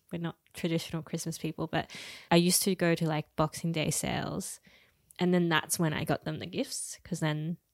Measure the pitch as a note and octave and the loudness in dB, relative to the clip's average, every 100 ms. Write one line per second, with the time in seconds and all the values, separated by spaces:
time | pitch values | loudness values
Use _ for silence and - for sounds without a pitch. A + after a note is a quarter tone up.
0 | - F3 E3+ - _ - E3+ E3 - E3 | -10 -6 -6 -8 _ -4 0 0 -2 -6
1 | D#3 E3 - D#3+ D#3+ D#3+ D#3+ D#3+ - - | -4 -6 -4 -6 -6 -4 -2 -2 -4 -10
2 | - - - E3+ F3 F3+ - F#3 F3 E3 | -14 -8 4 6 6 4 2 2 4 4
3 | E3 D#3 - - D#3 - E3 E3 D3+ - | 2 0 -2 0 0 0 -2 0 0 0
4 | - - - - - - - - _ _ | 0 -2 -2 -4 -8 -10 -18 -20 _ _
5 | _ - F3+ F3+ E3+ D#3+ - - E3 D3 | _ -2 2 4 4 2 2 0 0 0
6 | D#3 D#3 - D#3 F3 F3 - - - - | 0 -2 -2 -6 -6 -6 -6 -6 -10 -12
7 | - E3+ D#3+ D3+ D#3 E3+ _ | -8 -2 -2 0 -4 -6 _